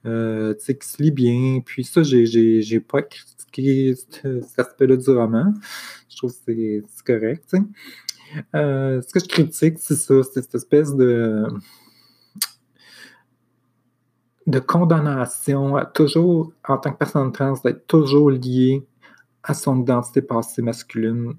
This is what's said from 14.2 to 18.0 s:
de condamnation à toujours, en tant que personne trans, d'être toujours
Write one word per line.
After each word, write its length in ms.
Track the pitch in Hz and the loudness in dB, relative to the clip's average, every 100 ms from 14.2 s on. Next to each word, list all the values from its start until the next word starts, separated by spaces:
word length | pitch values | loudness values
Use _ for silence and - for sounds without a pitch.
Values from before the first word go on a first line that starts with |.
| _ _ - | _ _ -2
de 120 | 131 | -2
condamnation 1160 | - 170 175 160 147 135 120 - - 139 139 139 | 0 0 2 2 0 -2 -6 -6 -2 -2 0 -2
à 100 | - | -4
toujours, 680 | - 151 165 175 170 160 _ - | 0 2 4 2 2 -2 _ -4
en 100 | 135 | -2
tant 140 | 147 | -2
que 60 | - | -6
personne 340 | 151 151 131 | -4 -2 -2
trans, 220 | - 139 131 | -2 -4 -2
d'être 240 | 123 - - | -4 -4 2
toujours 420 | 160 | 2